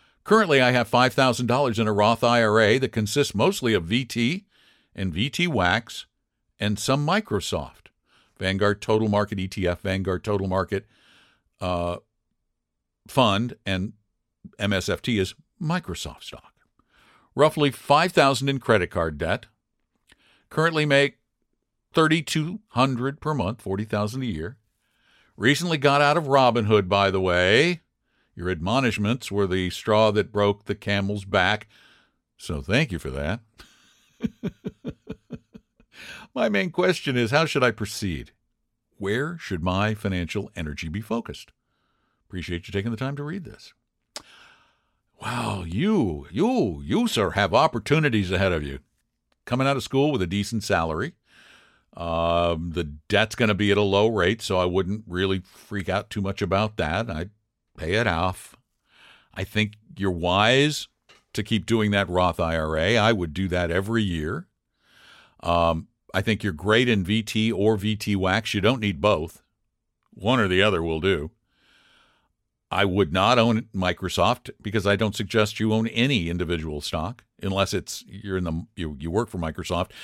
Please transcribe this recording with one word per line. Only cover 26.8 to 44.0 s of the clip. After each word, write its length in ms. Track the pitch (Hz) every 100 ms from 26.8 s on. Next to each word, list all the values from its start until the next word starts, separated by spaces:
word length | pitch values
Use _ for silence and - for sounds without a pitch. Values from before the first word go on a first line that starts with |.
| 92
by 220 | 98 98
the 100 | 95
way. 640 | 92 87 92 113 170 170 _ _ _ _ _
Your 160 | - 87
admonishments 800 | 87 87 123 127 104 104 127 -
were 160 | 101 98
the 240 | 92 92
straw 400 | - - 107 110
that 220 | 104 98
broke 320 | 104 104 101
the 100 | -
camel's 500 | 101 - 101 98 104
back, 440 | 95 98 90 107 - _ _ _ _ _ _ _
so 240 | - 78
thank 320 | 73 117 151
you 60 | 82
for 120 | 69
that." 300 | 65 73 113
<laughs> 60 | - _ - _ _ _ _ _ 240 - 214 - - - - - - - _ - _ - _ _ _ - - - -
My 160 | 262 226
main 200 | 202 185
question 460 | 170 185 170 143 123
is, 140 | 113
how 160 | 143 156
should 180 | 147
I 60 | 123
proceed? 640 | 107 107 - 101 71 60 _ _ _ _ _ _ _
Where 400 | 98 113 151 170
should 240 | - 90
my 320 | 90 92 107
financial 560 | 107 101 92 85 104 -
energy 340 | - 78 73 82
be 120 | 95
focused? 520 | 113 117 110 - - _ _ _ _ _ _ _ _
Appreciate 420 | 92 85 87 -
you 40 |
taking 180 | 98 107
the 60 | 110
time 180 | 131 143
to 60 |
read 220 | 147 190
this. 280 | 160 - - _ _ _